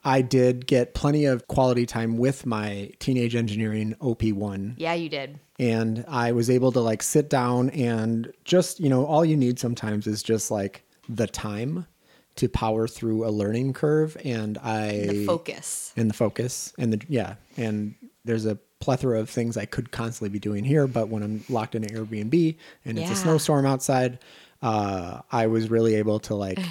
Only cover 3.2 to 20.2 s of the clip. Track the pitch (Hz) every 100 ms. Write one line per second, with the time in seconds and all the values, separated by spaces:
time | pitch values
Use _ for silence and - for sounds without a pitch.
3.2 | 117 117 117 104 110 107 107 113 135 113
4.2 | 110 101 104 98 98 120 160 170 165 147
5.2 | 135 143 _ _ 123 113 113 110 120 135
6.2 | 120 120 117 127 127 123 113 110 - 156
7.2 | 143 139 123 123 127 156 120 117 113 113
8.2 | 117 - - 180 180 - 151 131 147 156
9.2 | 170 151 123 123 117 120 110 104 107 104
10.2 | - 110 - 107 98 - _ _ - 113
11.2 | 107 - 110 104 123 165 175 _ _ _
12.2 | _ - 120 - 113 110 113 - 113 110
13.2 | 113 107 101 113 135 135 151 156 156 156
14.2 | 143 117 107 107 120 110 107 104 101 101
15.2 | 104 170 - - - - - - 113 104
16.2 | 110 - 120 - - - 120 110 - 135
17.2 | 90 98 _ - 113 107 104 - 247 _
18.2 | 117 113 110 104 _ _ - 127 131 113
19.2 | 107 - 117 110 101 - 117 - 117 117